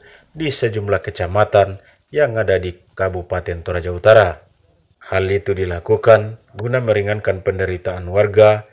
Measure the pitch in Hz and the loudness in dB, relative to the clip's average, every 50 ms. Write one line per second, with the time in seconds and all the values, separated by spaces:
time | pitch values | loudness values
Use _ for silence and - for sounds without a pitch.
0 | _ - - _ _ _ - 151 160 147 127 - 127 113 107 107 101 101 98 92 | _ -20 -20 _ _ _ -10 -8 -6 -6 -4 -2 -4 -4 -4 -4 -4 -2 -2 -2
1 | - - - - 92 87 92 104 107 - - 101 98 95 95 95 _ _ _ _ | -4 -8 -8 -6 -6 -2 0 0 0 2 4 2 2 2 -2 -14 _ _ _ _
2 | _ - 151 147 147 123 113 113 107 95 95 92 90 90 85 _ _ _ _ - | _ -6 -2 -2 0 0 0 -2 0 0 0 0 0 -4 -10 _ _ _ _ -4
3 | 95 95 90 90 87 - 95 87 85 - 85 82 - - 90 87 82 90 87 87 | -4 -4 -4 -6 -8 -6 -6 -6 -6 -8 -10 -10 -8 -8 -6 -6 -6 -6 -6 0
4 | - 107 110 110 101 87 - - _ _ _ _ _ _ _ _ _ _ _ _ | 4 6 6 6 6 4 -2 -10 _ _ _ _ _ _ _ _ _ _ _ _
5 | - - 95 95 95 95 98 101 - - 95 92 95 90 87 87 - - 110 104 | -10 -4 -2 -2 0 0 -2 -4 -2 -4 -4 -4 -4 -6 -6 -6 -2 -2 -2 2
6 | - 117 110 104 107 110 110 - _ _ - - 110 120 123 131 120 113 104 104 | 6 6 6 6 4 -2 -12 -14 _ _ -12 -8 -6 -4 -4 -2 0 0 0 0
7 | 98 101 107 107 - 101 95 92 - 101 95 92 95 92 92 87 - 95 90 90 | 0 -2 -4 -4 -2 -4 -4 -2 -2 -4 -2 -2 -4 -4 -6 -6 -6 -8 -8 -8
8 | 87 87 92 101 104 104 95 101 107 107 107 107 - _ | -8 -2 0 0 2 2 4 6 6 6 6 2 -4 _